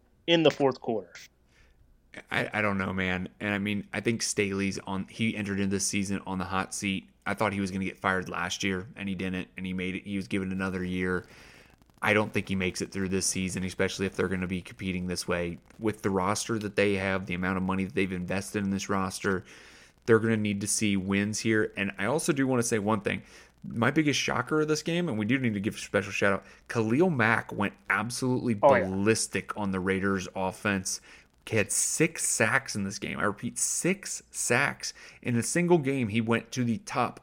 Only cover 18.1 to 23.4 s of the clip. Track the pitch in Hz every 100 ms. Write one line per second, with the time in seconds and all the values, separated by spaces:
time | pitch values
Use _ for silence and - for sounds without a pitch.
18.1 | 92 90 95 98 107 98 98 - 98 92
19.1 | - 104 92 - - - - - _ -
20.1 | 110 113 110 104 98 104 - 107 98 92
21.1 | 98 104 107 113 110 107 - 98 - 101
22.1 | 151 - 139 135 127 117 113 101 110 -
23.1 | 95 - -